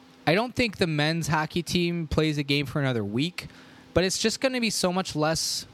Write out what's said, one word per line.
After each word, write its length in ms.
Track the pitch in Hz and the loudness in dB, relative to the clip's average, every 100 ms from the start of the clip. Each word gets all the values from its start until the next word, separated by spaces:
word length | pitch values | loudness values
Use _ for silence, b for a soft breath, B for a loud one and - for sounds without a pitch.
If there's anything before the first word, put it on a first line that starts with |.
| - - - | -20 -6 0
I 80 | |
don't 200 | 185 247 | 2 0
think 220 | - 233 - | 0 0 2
the 100 | 175 | 0
men's 420 | 151 151 165 143 | 2 2 0 0
hockey 340 | 160 156 175 | 0 0 -4
team 460 | - 180 170 170 156 | 0 0 0 -2 -2
plays 280 | - 156 147 | 0 2 0
a 60 | |
game 240 | 139 143 135 | 0 0 0
for 120 | 151 | -2
another 240 | 135 120 | 0 0
week, 460 | 101 113 165 - - B B B B | 0 0 -2 -4 -14 B B B B
but 100 | 165 | 2
it's 140 | 185 - | 2 0
just 220 | 220 - | -2 0
gonna 200 | 262 254 | -2 0
be 100 | 220 | -2
so 220 | - 185 | 0 0
much 240 | 185 - 147 | 0 -2 0
less 500 | 151 165 - - - | 0 0 -2 -4 -8